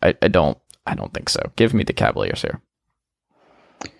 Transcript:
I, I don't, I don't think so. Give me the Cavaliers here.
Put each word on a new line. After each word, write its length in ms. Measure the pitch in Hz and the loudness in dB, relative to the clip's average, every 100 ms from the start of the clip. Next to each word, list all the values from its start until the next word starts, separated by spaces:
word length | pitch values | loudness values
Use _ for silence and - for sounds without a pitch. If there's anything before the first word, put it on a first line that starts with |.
I, 120 | - - | 0 2
I 80 | 76 | 2
don't, 300 | 90 76 - _ _ - | 4 2 0 _ _ -8
I 80 | |
don't 200 | 50 50 | -8 -8
think 140 | - - | -8 -4
so. 100 | - - - | -4 -4 2
Give 160 | 113 | 2
me 120 | 110 | 2
the 80 | - | 0
Cavaliers 480 | - - - 50 - | 0 0 0 -4 -4
here. 180 | - - _ _ _ _ _ _ _ _ _ _ _ - - _ | -6 -8 _ _ _ _ _ _ _ _ _ _ _ -18 -18 _